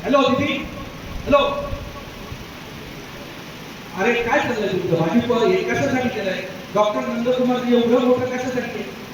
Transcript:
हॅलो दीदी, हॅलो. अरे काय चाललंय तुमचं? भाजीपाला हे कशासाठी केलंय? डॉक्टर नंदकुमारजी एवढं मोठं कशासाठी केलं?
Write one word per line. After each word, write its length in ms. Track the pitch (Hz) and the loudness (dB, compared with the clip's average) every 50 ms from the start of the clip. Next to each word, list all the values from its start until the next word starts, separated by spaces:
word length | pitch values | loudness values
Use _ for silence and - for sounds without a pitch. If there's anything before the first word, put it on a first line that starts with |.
| - | 0
हॅलो 180 | 208 262 277 | 4 4 4
दीदी, 320 | 262 - 254 - 294 302 262 294 - - - - - - - - - - - - - | 6 4 4 2 2 0 -2 -2 -4 -8 -10 -10 -10 -12 -12 -12 -12 -10 -8 -6 0
हॅलो. 420 | - 277 285 269 - 190 196 - - - - - - - - - - - - - - - - - - - - - - - - - - - - - - - - - - - - - - - - - - - - - - - 180 | 4 4 4 6 4 0 -2 -4 -6 -6 -6 -8 -10 -12 -12 -14 -14 -14 -14 -12 -12 -12 -12 -12 -14 -14 -14 -14 -14 -14 -14 -14 -14 -14 -14 -14 -14 -14 -14 -14 -14 -14 -14 -14 -14 -14 -14 -14 -14 -14 -14 -14 -12 -4 0
अरे 120 | 196 233 233 | 2 2 2
काय 260 | - 240 233 269 277 | 2 2 2 2 2
चाललंय 280 | - - 240 214 208 | 2 0 -2 0 0
तुमचं? 380 | 190 185 175 170 170 165 165 160 | 0 0 -2 0 2 2 2 2
भाजीपाला 400 | - 233 240 240 - 240 226 220 | 4 4 4 4 4 2 4 4
हे 100 | 185 185 | 4 4
कशासाठी 540 | 190 - - 247 269 277 262 247 254 247 233 | 4 2 0 0 0 0 2 2 0 0 0
केलंय? 320 | 220 214 196 190 277 - - - - - - - - | -2 -2 -2 -2 -2 -4 -6 -8 -10 -12 -14 -2 2
डॉक्टर 260 | 202 214 214 - 262 | 2 2 4 2 -2
नंदकुमारजी 760 | 247 233 233 233 240 247 254 254 254 247 247 240 240 240 240 | -2 -2 -2 -2 0 2 2 2 2 2 2 0 2 4 4
एवढं 300 | 233 233 233 240 254 247 | 4 6 6 4 4 6
मोठं 200 | 247 247 247 247 | 4 4 2 2
कशासाठी 440 | 254 247 247 254 262 247 247 233 - | -2 -2 -2 -4 -2 -2 -4 -4 -4
केलं? 360 | - 214 - - - - - - | -6 -6 -8 -8 -10 -12 -14 -14